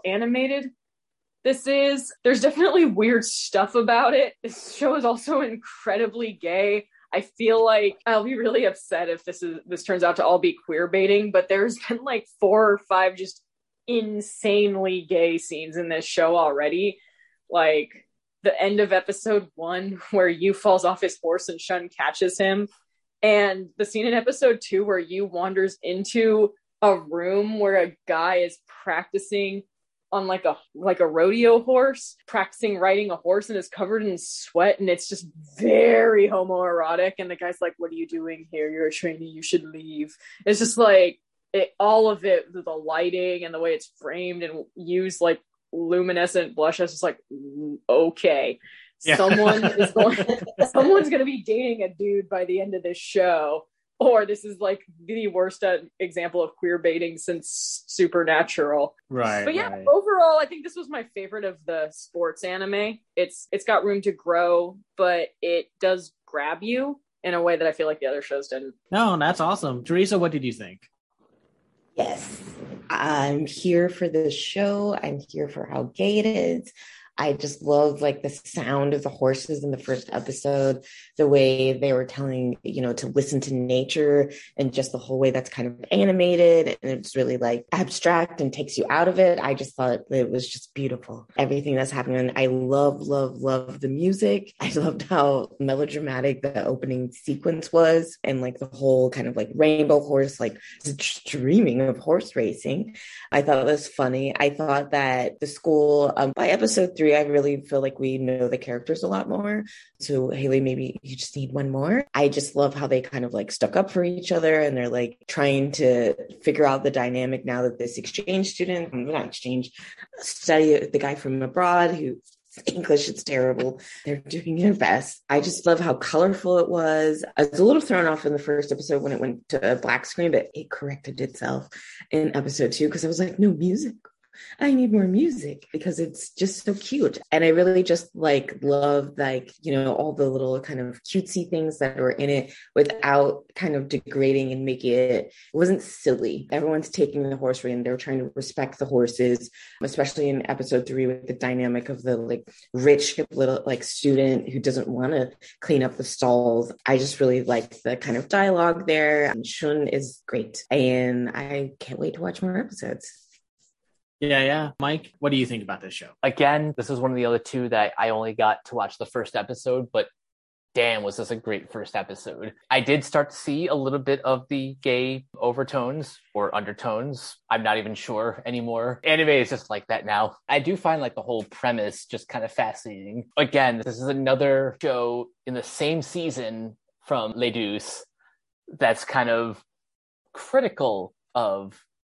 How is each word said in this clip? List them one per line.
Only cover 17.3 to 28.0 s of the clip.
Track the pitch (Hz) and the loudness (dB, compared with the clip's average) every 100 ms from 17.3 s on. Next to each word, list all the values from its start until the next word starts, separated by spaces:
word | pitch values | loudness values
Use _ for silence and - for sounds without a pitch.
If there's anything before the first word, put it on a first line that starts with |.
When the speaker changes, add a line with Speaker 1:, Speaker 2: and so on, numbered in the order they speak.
| _ - | _ -4
Speaker 1:
Like, | - 160 156 - - _ _ _ _ | 2 4 2 0 -10 _ _ _ _
the | 196 - | 0 2
end | 196 208 | 2 2
of | 202 | 2
episode | 185 185 190 220 208 180 - | 2 0 -4 0 0 -2 -10
one, | 165 180 196 185 - | -6 -6 -6 -10 -2
where | 202 180 | 2 4
Yu | 170 190 | 4 0
falls | 196 208 185 | 2 4 4
off | 180 185 | 4 0
his | 180 - | -2 -2
horse | 165 180 - | -2 -2 -4
and | 165 | -10
Shun | - 180 175 | -6 -6 -6
catches | - 139 - 185 180 | -4 -4 0 0 2
him, | 196 190 208 _ _ _ _ _ | 2 2 -2 _ _ _ _ _
and | 214 208 202 190 185 - | 4 4 4 0 -8 -6
the | 208 | -4
scene | 220 233 | -2 0
in | |
episode | 233 233 262 262 226 | 0 0 2 4 2
two | - 190 | 0 0
where | 208 185 | 0 0
Yu | 165 190 196 | -2 -6 -6
wanders | 175 185 190 190 - | -4 -2 0 0 -2
into | - 185 202 233 226 214 208 - _ - | -6 -6 -2 2 4 4 2 0 _ 2
a | 208 185 | 4 4
room | 156 170 175 196 208 220 | 0 -6 -2 0 0 0
where | 202 196 | 2 2
a | 175 - | 0 -4